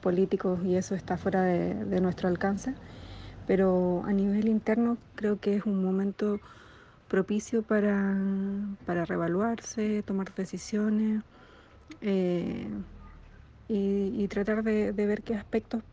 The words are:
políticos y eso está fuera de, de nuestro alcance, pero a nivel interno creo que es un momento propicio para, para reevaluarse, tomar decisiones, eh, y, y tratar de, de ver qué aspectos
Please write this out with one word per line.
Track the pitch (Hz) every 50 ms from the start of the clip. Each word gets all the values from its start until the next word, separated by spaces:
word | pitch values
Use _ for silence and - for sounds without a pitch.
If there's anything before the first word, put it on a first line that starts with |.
políticos | - 190 180 175 190 180 - 190 - 196 180 180 175
y | 190 180
eso | 185 185 - 196
está | 185 - - 185 175
fuera | - 196 190 190
de, | 185 185 180 175 170 175 180 - 214
de | 202 196 185
nuestro | 185 180 180 - - 185
alcance, | 175 175 - 196 202 196 - 262 269 - - - - - - - - - - - - - -
pero | - 190 185 190 190 185 180 180 180 180 175 -
a | - 202
nivel | 196 196 202 196 208 214 220
interno | 220 214 - - 220 220 233 233 240 233 - - -
creo | - 208 208 208 202
que | - 202 202 208
es | 190
un | 214 202 190 185
momento | 185 190 190 196 202 185 _ 208 208 208 208 - - - - - - - - - - - - - -
propicio | - 190 190 - 208 214 - - - 226 220
para, | - 220 214 202 208 202 196 196 196 196 196 190 196 196 196 196 196 196 202 208 202 196 - -
para | - 175 175 170
reevaluarse, | 165 180 180 170 170 170 180 208 233 233 226 - - - - 214 214 214 208 202
tomar | - 196 196 190 180 -
decisiones, | - 190 - - 180 - - - 208 208 214 214 214 220 214 214 214 214 - - - - - - - - - - - - - - -
eh, | - 214 196 190 185 180 175 175 175 185 180 - - 214 208 208 190 - - - - - - - - - - - - - - - - -
y, | 226 202 196 196 196 202 202 196 226 220 202
y | 196
tratar | - 202 202 202 214 214 220
de, | 220 214 214 214 196 208
de | 196 208
ver | 208 208 208
qué | 214 - 233
aspectos | 208 202 - - 226 220 - - 226 - -